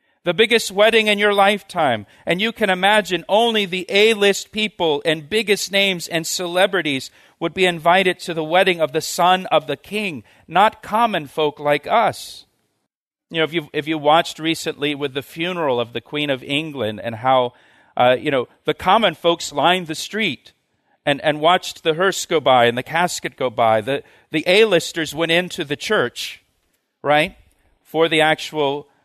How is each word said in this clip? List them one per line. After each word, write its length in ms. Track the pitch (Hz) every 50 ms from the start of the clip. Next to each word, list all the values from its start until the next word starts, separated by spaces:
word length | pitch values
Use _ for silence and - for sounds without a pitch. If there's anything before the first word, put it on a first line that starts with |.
| _ _ _ _ -
The 100 | 170 170
biggest 380 | 165 233 220 240 220 - -
wedding 360 | 190 196 208 226 220 226 214
in 120 | 214 208 202
your 140 | 208 208 202
lifetime. 720 | 202 196 202 208 196 - - - 180 156 135 117 107 101 _ _ _ -
And 160 | - 170 180
you 100 | 214 233
can 180 | - - 220 196
imagine 560 | 185 180 185 196 214 214 196 170 185 170 - -
only 360 | 185 214 233 240 220 214 202
the 200 | 175 175 180 - -
A-list 600 | 196 196 214 226 226 202 202 202 196 - - _
people 500 | - 214 214 208 _ - 180 160 143 143 -
and 240 | 170 156 160 151 143
biggest 420 | 214 220 226 202 202 185 - -
names 360 | 196 196 196 196 185 170 -
and 180 | - 170 165 170
celebrities 840 | - - - 180 170 170 180 196 202 190 185 156 156 139 131 - - _ _ _ _ _ -
would 140 | 165 170 156
be 120 | 190 185
invited 540 | 180 170 160 151 170 175 190 190 180 170 -
to 140 | - - 165
the 100 | 165 156
wedding 380 | 156 170 185 196 190 175 170
of 100 | 160 147
the 100 | 139 156
son 440 | - - - - 175 180 185 185 185
of 200 | - 160 156 147
the 120 | 143 143
king, 460 | - - - 190 214 214 190 156 120 - _ _ _ _
not 380 | - 160 180 208 220 - - -
common 420 | - 208 220 240 226 202 170 151
folk 320 | 131 - 160 156 147 143
like 300 | - 147 147 147 147 -
us. 580 | - - 233 214 185 120 - - - - - - _ _ _ _ _ _ _ _ _ _ _ _ _ _ _ _ -
You 80 | 165
know, 80 | 165 160
if 80 | 147 156
you, 160 | 170 151 147
if 160 | - 151 139
you 100 | 156 160
watched 420 | 156 143 147 151 170 170 - - -
recently 540 | 156 165 160 - - 165 151 127 147 151 147
with 200 | 139 147 139 131
the 80 | 139
funeral 580 | 123 - - 165 165 180 185 175 160 139 123 120
of 140 | 117 113 120
the 80 | 120
Queen 280 | - - 151 147 147 143
of 140 | 135 123 135
England 560 | 139 143 147 160 160 143 135 110 107 107 104
and 140 | - - 117
how, 380 | 107 120 131 131 131 123 120 _ _ _ _ _ _ _ _ -
uh, 220 | - 123 127 127 120
you 100 | 98 147
know, 200 | 139 131 117 _ _ _ -
the 80 | - 147
common 420 | - - 180 196 233 226 185 160
folks 380 | - - 170 170 160 - - 147
lined 340 | 147 139 165 180 185 175
the 80 | 151 156
street 560 | - - - - 214 220 175 123 - _ - _ _ _ _ _ _ _ _ _ _ -
and, 160 | 147 143 139
and 180 | - 156 147 151
watched 440 | 151 165 180 185 - - - - -
the 100 | 165 156
hearse 320 | 160 185 196 170 - -
go 160 | - 180 156
by 240 | 127 135 127 123 117
and 120 | 120 120
the 60 | 123 131
casket 540 | - 151 165 180 170 - - - 160 -
go 120 | - 135 127
by, 300 | 110 123 117 110 110 110
the, 240 | 104 123 139 - - _ _ _ _ -
the 120 | 151 160 -
A-listers 720 | 175 185 208 226 214 185 165 - - - 165 156 143 -
went 160 | 151 165 160
into 320 | 165 175 185 170 - - 160
the 140 | 139 147
church, 680 | - - - 220 190 127 120 - - - - - - _ _ _ _ _ _ _ _ _ _ _ _
right, 360 | - 139 147 151 160 190 - _ _ _ _ _ _ _ _ _
for 280 | _ _ - 156 165 160
the 100 | 160 156
actual 720 | 151 156 156 - - - 156 156 143 139 139 147 143 _ _ _